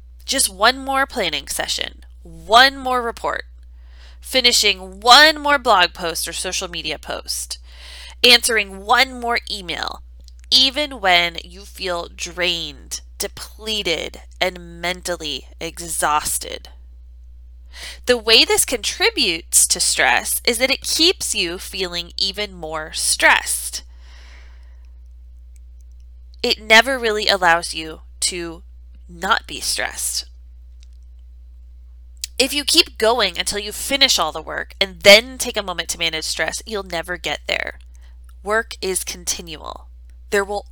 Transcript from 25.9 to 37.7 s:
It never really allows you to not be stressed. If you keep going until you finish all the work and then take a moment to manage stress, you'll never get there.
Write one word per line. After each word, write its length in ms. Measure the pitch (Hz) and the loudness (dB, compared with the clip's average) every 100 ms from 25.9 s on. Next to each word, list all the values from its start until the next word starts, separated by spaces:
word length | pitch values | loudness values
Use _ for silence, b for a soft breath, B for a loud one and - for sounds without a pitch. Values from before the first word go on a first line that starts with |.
| - - - - - | -20 -20 -20 -20 -6
It 180 | 240 226 | -2 -2
never 380 | 214 220 233 262 | 6 6 6 2
really 280 | 233 214 208 | 0 0 2
allows 460 | 196 180 170 170 | 4 6 4 2
you 280 | 160 160 160 - - | -6 -8 -12 -16 -6
to 420 | - 180 170 165 - - - - - | -4 -4 -6 -10 -16 -20 -20 -20 -18
not 380 | 170 185 220 - | -8 -2 -2 -2
be 120 | 147 | -6
stressed. 640 | - - 120 - - - - - - - - - - - - - - - - - - - - - - - - - | -4 -2 -4 -4 -4 -4 -8 -14 -20 -20 -20 -20 -20 -20 -20 -20 -20 -20 -20 -20 -20 -20 -20 -20 -20 -14 -8 0
If 160 | 262 | 0
you 120 | 277 277 | 0 2
keep 320 | 320 339 - | 2 2 2
going 420 | 214 247 196 170 | 2 4 2 0
until 200 | 185 208 | -4 -4
you 120 | 208 | -6
finish 480 | - - 269 269 - | -8 -4 -2 0 0
all 120 | 160 | 0
the 100 | 160 | -4
work 340 | 156 147 160 - | -8 -10 -10 -4
and 200 | 196 175 | -4 4
then 360 | 202 208 247 254 | 8 8 6 -4
take 180 | 247 220 | -6 -4
a 80 | |
moment 240 | 202 175 170 | -6 -6 -6
to 80 | 170 | -4
manage 280 | 165 160 - | -4 -2 -4
stress, 360 | - 160 - - | -4 -4 -4 -6
you'll 180 | 202 | -8
never 340 | 190 170 165 175 | -6 -6 -6 -8
get 220 | - 147 - | -6 -6 -2
there. 320 | - - | -2 -4